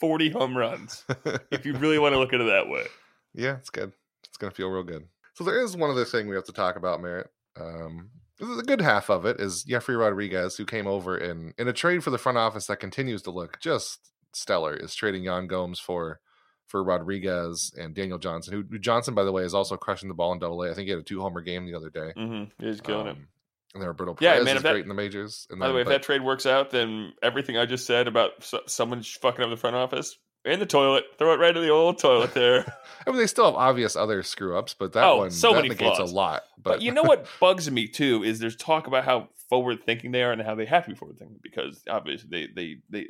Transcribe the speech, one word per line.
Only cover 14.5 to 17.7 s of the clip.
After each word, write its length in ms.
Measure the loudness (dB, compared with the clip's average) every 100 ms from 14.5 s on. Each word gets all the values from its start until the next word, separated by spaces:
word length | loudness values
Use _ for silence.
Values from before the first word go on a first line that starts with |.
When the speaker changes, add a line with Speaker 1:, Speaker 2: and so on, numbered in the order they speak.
| 0 0
Speaker 2:
is 200 | -4 -10
trading 300 | -4 -4 -2
Yan 240 | -4 -4 -4
Gomes 320 | -4 -4 -8
for, 400 | -6 -6 -6 -10 _ _ _ _ _
for 180 | -2
Rodriguez 880 | 0 0 -2 -4 -4 -4 -4 -6 -8